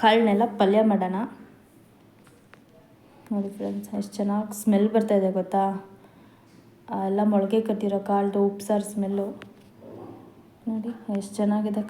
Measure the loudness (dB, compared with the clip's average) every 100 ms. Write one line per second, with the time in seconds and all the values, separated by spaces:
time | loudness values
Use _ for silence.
0 | 4 4 4 2 2 2 4 4 4 2
1 | 0 -4 -6 -10 -20 -20 -20 -20 -20 _
2 | -20 _ -20 -20 _ -20 _ -20 -20 -20
3 | -20 -16 -8 -6 -6 -6 -8 -8 -8 -8
4 | -6 -4 -2 -2 -4 -4 2 4 4 2
5 | 2 2 2 0 0 0 0 -2 -10 -20
6 | -20 -20 -20 -20 -20 -20 -20 -20 -8 -4
7 | 0 2 2 2 2 0 0 0 0 -2
8 | 0 0 2 2 2 0 -2 -2 -2 -4
9 | -2 -2 -4 -8 -16 -20 -20 -20 -20 -18
10 | -18 -18 -20 -20 -20 -12 -6 -6 -6 -8
11 | -4 -4 -4 -2 0 2 0 -2